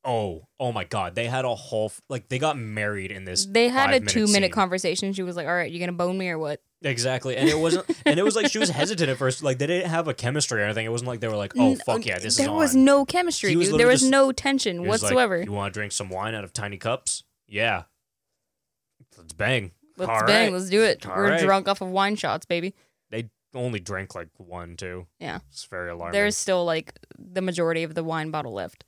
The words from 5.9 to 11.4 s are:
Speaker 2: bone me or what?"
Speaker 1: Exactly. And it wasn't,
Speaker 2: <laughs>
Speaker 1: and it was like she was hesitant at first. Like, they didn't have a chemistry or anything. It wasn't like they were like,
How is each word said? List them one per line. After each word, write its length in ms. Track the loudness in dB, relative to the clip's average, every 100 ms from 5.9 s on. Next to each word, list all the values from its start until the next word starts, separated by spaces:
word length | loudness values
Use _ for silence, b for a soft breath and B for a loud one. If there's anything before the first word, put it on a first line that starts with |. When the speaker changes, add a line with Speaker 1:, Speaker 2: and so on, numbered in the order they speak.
Speaker 2:
bone 260 | -2 -2 -2
me 100 | -4
or 120 | -4
what?" 200 | -4 -6 _ _
Speaker 1:
Exactly. 560 | -4 0 0 -2 -2 2
And 100 | 2
it 80 | 4
wasn't, 260 | 2 0 -2 0
Speaker 2:
<laughs> 80 | 2
Speaker 1:
and 120 | 4
it 40 |
was 120 | 2 2
like 160 | 0
she 60 | 2
was 120 | 0
hesitant 400 | 0 -2 0 0
at 60 | 2
first. 260 | 0 0
Like, 160 | -2 -2
they 80 | 0
didn't 240 | 0 0
have 160 | -2 -2
a 80 | -2
chemistry 440 | -2 -2 0 0
or 60 | 0
anything. 220 | 0 -2
It 40 |
wasn't 180 | -4 -4
like 100 | -4
they 80 | -4
were 80 |
like, 180 | -2